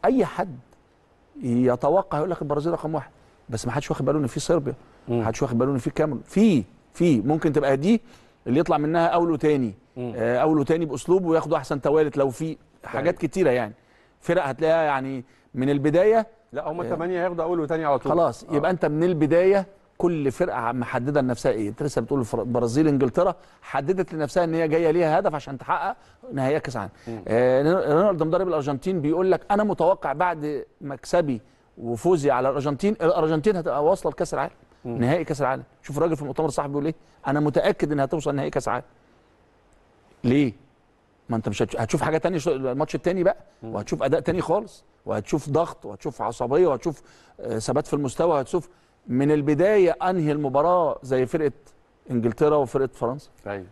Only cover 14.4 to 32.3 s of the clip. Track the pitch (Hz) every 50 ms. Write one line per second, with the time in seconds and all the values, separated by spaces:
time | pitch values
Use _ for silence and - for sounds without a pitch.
14.4 | 165 139 131 123 160 160 160 165 160 151 143 135 131 135 135 131 120 _ _ _
15.4 | _ _ _ 120 127 135 143 139 131 151 147 170 185 214 220 226 214 220 - _
16.4 | _ _ - 135 156 160 156 175 180 - - 156 165 175 185 175 170 185 175 170
17.4 | 160 165 180 170 156 143 165 160 160 147 143 123 - 139 151 170 170 147 117 -
18.4 | - - 165 147 139 175 185 175 - 160 147 151 165 180 185 156 156 147 156 170
19.4 | 180 190 196 202 190 - - _ _ _ _ _ - 175 175 160 143 135 123 -
20.4 | 175 180 104 123 117 113 120 127 120 - - 127 120 135 147 147 135 127 123 -
21.4 | - 143 117 110 110 101 104 - 143 143 - - 117 113 139 139 123 107 - 117
22.4 | 104 123 120 123 117 117 113 139 156 156 143 135 135 127 - - 175 196 175 -
23.4 | - _ _ _ _ - - 135 143 143 190 185 180 - - 156 151 135 - 185
24.4 | 175 165 160 165 165 160 147 160 170 160 151 175 175 156 151 175 196 196 151 147
25.4 | - - 139 127 - - 170 170 156 190 240 - _ _ _ _ - 254 247 139
26.4 | 131 131 147 156 - - 120 120 98 98 - - - - 117 110 95 - 110 117
27.4 | 123 127 127 127 143 156 175 190 - 135 147 160 190 214 190 160 160 156 160 180
28.4 | 190 185 165 156 139 139 143 131 - 185 190 180 139 147 160 170 185 185 180 160
29.4 | - - 202 202 214 214 185 - 165 165 190 196 - 151 135 147 180 180 170 156
30.4 | 147 151 147 131 - _ _ _ 185 143 139 123 - - - 175 175 147 131 110
31.4 | - _ _ _ _ _ _ - - 117 120 113 - 170 185 165 139 143